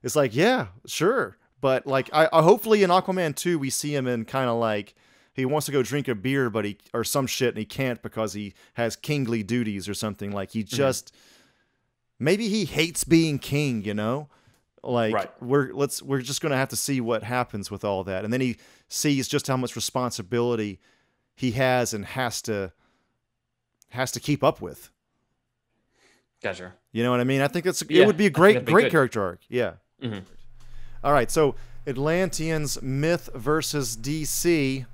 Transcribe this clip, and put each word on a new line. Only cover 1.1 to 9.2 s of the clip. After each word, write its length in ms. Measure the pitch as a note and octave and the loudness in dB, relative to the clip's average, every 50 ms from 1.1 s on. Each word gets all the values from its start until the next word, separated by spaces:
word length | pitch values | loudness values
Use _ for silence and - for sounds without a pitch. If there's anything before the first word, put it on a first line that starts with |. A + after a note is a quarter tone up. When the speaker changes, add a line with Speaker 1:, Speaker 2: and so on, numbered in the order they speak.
| B3+ B3+ D3+ F#2+ - _ _ _ _ _ | 2 0 -2 -4 -8 _ _ _ _ _
Speaker 1:
But, 260 | - C3+ C3 B2+ - | 0 2 2 2 0
like, 240 | C#3 C3 C3+ C3 - | 0 -2 -2 -2 0
I, 160 | - D3+ D#3 - | 2 4 4 6
I 100 | - E3 | 6 6
hopefully 400 | D#3 E3+ G#3+ A3+ - A3+ A3 G#3 | 8 8 6 6 6 2 4 4
in 80 | G3 F3 | 6 6
Aquaman 460 | F3 F#3 F3+ - F#3 F#3 F3 D#3 C#3 | 4 2 2 0 -2 -2 -2 -2 -2
two 200 | - - F3 F3 D3+ | -2 -2 0 0 0
we 120 | C3+ C3+ | -2 -4
see 240 | - - - D3 D3 | -4 -4 -4 -2 -2
him 140 | C#3 B2+ B2 | -2 0 0
in 160 | B2 A#2 A2+ | -2 -2 -4
kinda, 280 | - - C3+ C3 B2 | -4 -2 -2 0 0
like, 440 | A#2 A#2 A#2 A2 G#2+ G#2 G#2 - _ _ _ _ _ _ _ _ _ | 0 0 0 0 0 -2 -4 -8 _ _ _ _ _ _ _ _ _
he 120 | - C3 | -4 -2
wants 180 | B2+ D3 D3+ C#3+ | 0 0 -2 -2
to 80 | - | 0
go 100 | C#3 C#3+ | 0 0
drink 260 | B2 - C3 D3 C3+ C3+ | 0 0 -2 -4 -2 -2
a 60 | A#2+ | -4
beer, 360 | G2+ F#2 C3 C#3 C#3 C3 A#2 | -4 -2 -2 0 0 0 0
but 160 | G#2 A2+ G#2 | 0 -2 -2
he, 100 | G#2 G2+ _ _ - | -2 -6 _ _ -8
or 120 | - A#2 A2+ | -4 -4 -4
some 220 | - - C#3+ C3+ | -2 -2 -2 -2
shit, 220 | B2 - - C3+ A#2+ | -2 -2 0 0 0
and 60 | - | 0
he 80 | G#2+ A2 | -2 -8
can't 380 | - - - C3+ B2+ A#2+ A2+ | -8 -4 -4 -2 -4 -4 -6
because 320 | - G#2+ - A2 A2 G#2 F#2 | -10 -10 -4 -4 -4 -4 -4
he 180 | G#2 G#2 G2 - _ - _ _ | -8 -10 -10 -14 _ -20 _ _
has 220 | - A#2 A2+ - | -2 -2 -2 -2
kingly 460 | - - - D3+ C#3+ | -6 -4 -4 -2 -2